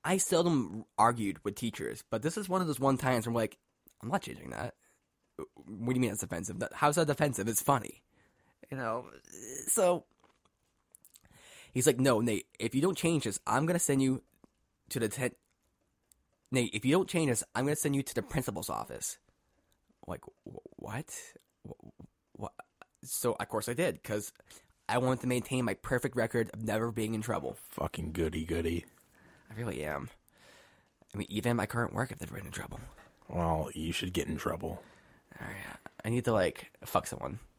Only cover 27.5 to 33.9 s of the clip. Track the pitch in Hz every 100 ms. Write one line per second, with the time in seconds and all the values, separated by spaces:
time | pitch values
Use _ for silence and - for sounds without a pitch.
27.5 | - - - 76 - 80 82 80 80 80
28.5 | 82 82 85 - - _ _ - - _
29.5 | 107 117 67 76 71 120 - _ _ -
30.5 | - - _ _ _ _ 101 - 104 120
31.5 | 120 117 117 117 - 131 - - - -
32.5 | - - - - - - _ - 87 82
33.5 | 80 80 - 80